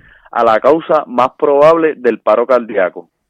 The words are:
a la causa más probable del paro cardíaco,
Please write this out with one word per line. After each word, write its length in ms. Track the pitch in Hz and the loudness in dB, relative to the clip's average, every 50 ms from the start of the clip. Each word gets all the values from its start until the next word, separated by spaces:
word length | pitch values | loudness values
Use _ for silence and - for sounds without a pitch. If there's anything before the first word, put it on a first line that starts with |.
| _ _ _ _ _ _ | _ _ _ _ _ _
a 140 | - 117 117 | -4 0 0
la 160 | 117 110 107 | 2 2 2
causa 460 | - 131 156 165 156 - 160 151 - | 2 2 0 0 0 -2 -2 -2 -2
más 240 | - 123 123 123 127 - - | -4 -2 -2 -2 -2 -2 -4
probable 560 | 156 147 143 143 147 160 165 165 160 156 131 | -2 0 2 4 4 4 4 2 0 -4 -4
del 240 | 127 123 120 110 - | -4 -2 -4 -4 -2
paro 260 | - 107 107 120 120 | 0 0 0 0 0
cardíaco, 640 | 127 127 123 117 107 104 98 92 87 - 90 85 _ _ _ _ | 0 0 -2 -2 -4 -4 -4 -4 -4 -6 -10 -20 _ _ _ _